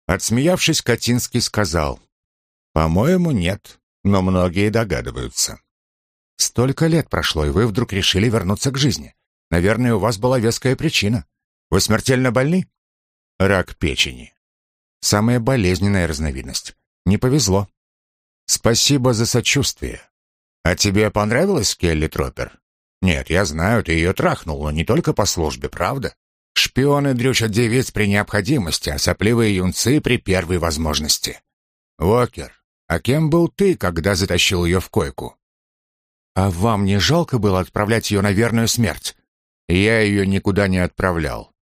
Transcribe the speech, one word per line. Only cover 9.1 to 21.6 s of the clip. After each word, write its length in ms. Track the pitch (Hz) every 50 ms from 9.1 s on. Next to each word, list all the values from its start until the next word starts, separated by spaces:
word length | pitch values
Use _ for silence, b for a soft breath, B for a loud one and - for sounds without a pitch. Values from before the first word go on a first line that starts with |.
| - _ _ _ _ _ _ -
Наверное, 440 | 82 87 87 101 110 110 127 120 117
у 40 | 98
вас 200 | 90 117 120 98
была 200 | 113 127 - 101
веская 380 | 101 117 117 - - 127 127
причина. 480 | - - 160 - - 98 104 123 113 - _ _ _ _ _ _ _ _ -
Вы 100 | 82 95
смертельно 520 | - - 107 107 - - 135 123 131 127 110
больны?» 360 | 127 131 147 175 190 - - _ _ _ _ _ _ _ _ _ _ _ _ _ -
«Рак 380 | 95 98 101 90 85 - -
печени. 580 | - - 71 65 - - 69 62 62 57 - _ _ _ _ _ _ _ _ _ _ _ _ _ _ -
Самая 380 | - 104 104 107 117 123 123
болезненная 680 | 113 123 135 127 95 90 92 90 98 101 101 95 87
разновидность. 680 | 78 78 71 80 73 65 65 62 64 62 - - - - _ _ _ _ _ -
Не 140 | 85 101 107
повезло». 500 | - 127 135 151 113 98 92 98 101 - _ _ _ _ _ _ _ _ _ _ _ _ _ _ _
«Спасибо 680 | - - - - 110 117 - - - 143 139 123 131 120
за 140 | 107 117
сочувствие. 720 | - - 123 110 - - 143 - - - - - 62 57 - - _ _ _ _ _ _ _ _ _ _ _ -
А 100 | 85 90
тебе 340 | - - 104 95 104 107 104
понравилась 680 | - 104 104 107 110 131 180 202 196 143